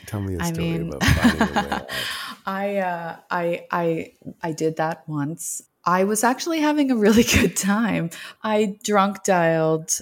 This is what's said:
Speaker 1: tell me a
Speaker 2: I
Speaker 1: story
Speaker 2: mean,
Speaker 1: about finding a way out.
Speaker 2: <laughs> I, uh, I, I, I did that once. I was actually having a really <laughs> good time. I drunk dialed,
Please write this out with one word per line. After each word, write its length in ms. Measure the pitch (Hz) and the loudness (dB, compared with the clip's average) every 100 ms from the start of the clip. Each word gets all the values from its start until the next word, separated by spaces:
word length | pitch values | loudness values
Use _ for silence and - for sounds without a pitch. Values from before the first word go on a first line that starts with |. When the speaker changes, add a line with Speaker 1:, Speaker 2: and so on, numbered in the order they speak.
| - | -8
Speaker 1:
tell 160 | 104 | -6
me 140 | 95 90 | -4 -4
a 60 | |
Speaker 2:
I 100 | 170 | -4
Speaker 1:
story 160 | 165 170 165 | -2 -2 -4
Speaker 2:
mean, 100 | 170 | -6
Speaker 1:
about 140 | 143 | -2
finding 380 | 254 - 240 156 220 214 | 2 4 4 2 0 -2
a 60 | |
way 80 | - | -2
out. 180 | - - - - - | -6 -6 -8 -8 -8
Speaker 2:
<laughs> 280 | - - - | -12 -12 -8
I, 320 | 190 202 202 | -4 -2 -2
uh, 380 | 185 175 170 - - | -2 -4 -6 -10 -6
I, 340 | 180 170 170 - | -2 -2 -4 -4
I, 420 | 180 170 165 - _ - - | -2 0 -2 -6 _ -18 -10
I 80 | 170 | -8
did 260 | 151 160 160 | -2 -2 0
that 300 | 160 170 - | -4 -4 -6
once. 540 | 151 143 170 - - - _ - | -4 -4 -6 -10 -12 -14 _ 0
I 180 | 185 | 2
was 200 | 196 214 | 2 2
actually 360 | 233 254 339 330 | 2 0 -2 0
having 320 | 302 302 269 | 2 2 2
a 40 | 240 | 4
really 280 | 208 220 | 6 6
<laughs> 80 | 233 - | 6 4
good 140 | 208 - | 2 0
time. 540 | 196 208 226 170 165 - - - | 0 2 2 0 -2 -8 -18 -8
I 340 | 220 214 214 208 | -2 0 0 -2
drunk 400 | - 208 196 196 | 0 2 2 0
dialed, 760 | - 180 165 165 160 160 160 - | 2 4 4 4 2 0 -2 -6